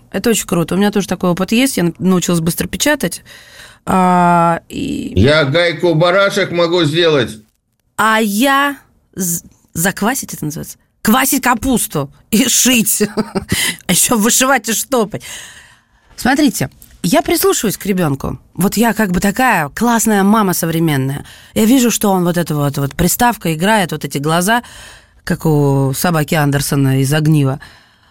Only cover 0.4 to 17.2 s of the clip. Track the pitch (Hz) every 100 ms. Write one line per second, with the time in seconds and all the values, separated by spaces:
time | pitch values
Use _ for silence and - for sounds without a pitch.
0.4 | - 185 160 180 202 208 - 185 185 175
1.4 | 185 220 269 196 170 - 185 180 170 170
2.4 | 165 - 175 185 294 294 175 - - -
3.4 | - - - - - 185 180 180 175 175
4.4 | 170 165 - - - - - 90 127 156
5.4 | 135 165 170 165 175 156 175 196 196 202
6.4 | 180 170 170 180 147 165 165 143 110 -
7.4 | _ _ _ _ _ - 214 220 220 202
8.4 | 277 277 285 277 _ _ _ - 175 170
9.4 | - _ _ - 180 - 208 269 - -
10.4 | 151 156 143 - _ _ - 262 262 269
11.4 | 240 247 269 233 - 151 135 _ - 202
12.4 | 226 - 233 247 180 - 208 226 208 196
13.4 | - - - - - 180 - 233 226 -
14.4 | 262 269 226 214 - 247 202 - - -
15.4 | - - - _ _ _ _ - 240 285
16.4 | 277 - 135 - - - 170 302